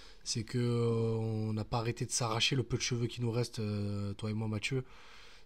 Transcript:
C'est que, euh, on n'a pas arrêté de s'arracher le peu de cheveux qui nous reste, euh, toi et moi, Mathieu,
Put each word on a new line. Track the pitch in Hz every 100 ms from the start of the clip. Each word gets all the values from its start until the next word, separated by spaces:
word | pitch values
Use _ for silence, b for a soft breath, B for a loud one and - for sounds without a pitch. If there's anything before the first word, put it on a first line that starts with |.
| b b
C'est | - 117
que, | 104 123
euh, | 120 120 117 113 113 113
on | 113 110 110
n'a | 107
pas | 107 120
arrêté | 113 117 120
de |
s'arracher | - 117 113 - 135
le |
peu | 113 123
de |
cheveux | - 120 117
qui | 120
nous | 120
reste, | 117 120 -
euh, | 107 104 101 101 101
toi | 98 110
et |
moi, | 107 110
Mathieu, | 107 - 131 127 b b b b b